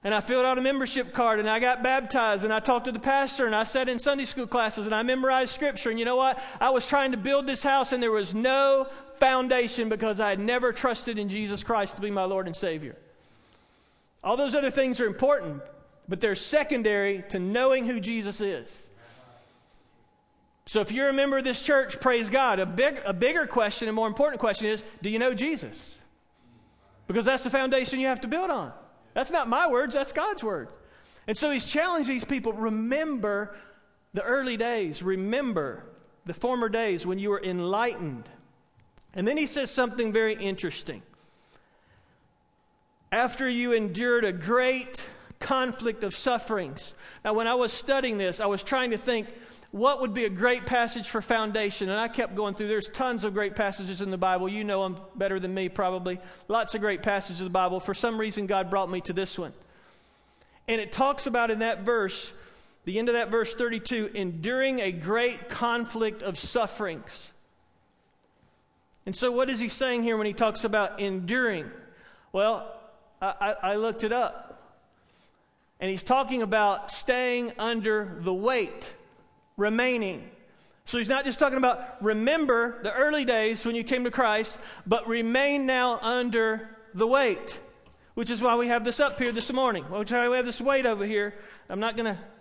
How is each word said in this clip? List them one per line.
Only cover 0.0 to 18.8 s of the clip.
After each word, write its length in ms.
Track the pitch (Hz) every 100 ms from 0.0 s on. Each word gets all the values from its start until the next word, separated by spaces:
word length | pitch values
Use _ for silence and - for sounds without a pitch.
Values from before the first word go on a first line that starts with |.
and 100 | 196
I 80 | 208
filled 240 | 196 254 254
out 140 | 254
a 20 |
membership 500 | 262 277 269 269 254
card 280 | - 233 220
and 100 | 214
I 100 | 220
got 220 | 247 254
baptized 640 | 240 262 247 269 226 202
and 100 | 214
I 60 | 214
talked 260 | 220 247 247
to 60 |
the 80 | 226
pastor 480 | 269 269 269 - 247
and 80 | 214
I 80 |
sat 260 | 220 269 254
in 80 | 240
Sunday 280 | 285 277 262
school 200 | - 240
classes 400 | 247 220 214 208
and 80 |
I 80 | 214
memorized 540 | 240 262 254 262 254 -
scripture. 340 | 294 208 240
And 80 | 226
you 80 | 233
know 120 | 254
what? 220 | 262 254 - -
I 80 | 240
was 160 | 262 233
trying 280 | 277 269
to 40 | 254
build 300 | 202 277 277
this 160 | 262
house 300 | 285 269 262
and 100 | 254
there 80 | 240
was 240 | 214 196 196
no 540 | 247 262 277 269 269 - - -
foundation 720 | 262 262 254 254 240 240 220
because 300 | 214 220 208
I 100 | 214
had 100 | 196
never 320 | 208 247 247
trusted 460 | 220 262 226 - 220
in 120 | 202
Jesus 340 | 196 214 202
Christ 320 | - 226 202 -
to 60 |
be 100 | 208
my 140 | 202 185
Lord 200 | 190 185
and 100 | 160
Savior. 400 | 190 160 151 - - _ _ _ _ _ _ _ _ _ _ _
All 140 | - 247
those 160 | 277
other 160 | 269 277
things 300 | 277 262 247
are 80 | 233
important, 560 | 190 262 285 175 143 - - - _ -
but 100 | 190
they're 160 | 214 190
secondary 880 | - 294 294 269 214 202 202 196 185
to 100 | 190
knowing 460 | 180 220 262 262 240
who 160 | 240
Jesus 400 | 190 226 202 196
is. 480 | 208 160 117 -